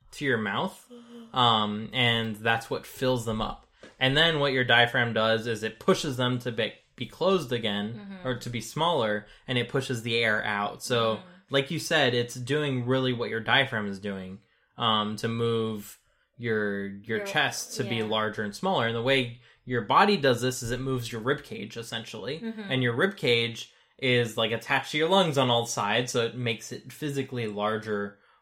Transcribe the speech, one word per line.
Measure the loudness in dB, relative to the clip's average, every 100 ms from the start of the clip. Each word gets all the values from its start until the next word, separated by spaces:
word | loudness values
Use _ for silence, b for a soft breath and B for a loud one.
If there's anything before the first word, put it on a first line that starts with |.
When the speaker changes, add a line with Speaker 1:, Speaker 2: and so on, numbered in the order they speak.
| _
Speaker 1:
to | -4
your | 0 2
mouth, | 0 -2 -2 -6 -20
Speaker 2:
Mm-hmm. | -20 -18 -18 -4 4
Speaker 1:
um, | 6 6 2 -2 -4
and | 2 4 2 0 -2
that's | 0 0 -2
what | -6 -6
fills | -2 0 0
them | 0 -2
up. | -4 -8 _ B B -2
And | 2 4
then | 4 4
what | 2
your | 2
diaphragm | 6 6 6 2 0
does | 2 2 2 0
is | -4
it | -6 -2
pushes | 0 2 0 -2
them | 0 0
to | -2
be, | -2 -4 -6 _ -12
be | -12
closed | -2 2 2 0
again, | -2 0 -2 -4 -8
Speaker 2:
Mm-hmm. | -12 -8 -6
Speaker 1:
or | -6
to | -6
be | -8
smaller, | -6 -2 0 2 2 -2 -6 B -4
and | -2
it | 0
pushes | -2 -2 -4
the | 0 2
air | 2 2
out. | 0 -2 -2 -4
So, | 0 2 2 0
Speaker 2:
Mm-hmm. | B B -2
Speaker 1:
like | 0 0
you | -4
said, | 0 2 4
it's | 2 -2
doing | -6 -2 0 0 -2
really | 0 2 2
what | 0 -2
your | -2
diaphragm | 2 4 4 -2 -4
is | -4
doing, | -6 -6 -8 -14 _ _ _ -2
um, | 2 2 0 -2
to | -4
move | -2 0 0 -2 -6 -12 -20 _ _ _ -8
your, | -2 0 0 -2 -6
your | -8 -6 -4
Speaker 2:
Your, | -2
Speaker 1:
chest | 0 0 -2 -6 -6
to |
be | -2 -2
Speaker 2:
yeah. |
Speaker 1:
larger | 0 0 0 -2
and | -6
smaller. | -4 0 0 0
And | 0
the |
way | 2 2 0 -8 b b
your | -4 -2
body | 4 6 6 6
does | 4 4
this | 0 -2
is | -4
it | -4
moves | -2 -4 -4
your | -4
rib | -2 -2
cage, | -6 -12 -10 -12
essentially. | -8 -8 -8 -10 -8 -8
Speaker 2:
Mm-hmm. | -8 -10 -4
Speaker 1:
And | 0
your | 2
rib | 2 0 0
cage | 2 2 2 -4 -14 b b _
is, | 2 2 2 0
like, | 0
attached | 0 0 -2 0
to | 0
your | 4
lungs | 4 4 4
on | 4
all | 2
sides, | 0 -2 0 0 0
so | 0 0
it | -2
makes | -4 -4 -8
it | -14 -14
physically | -8 -4 -4 -4 -4 -4
larger | 0 0 0 -2 -4 -4 b b b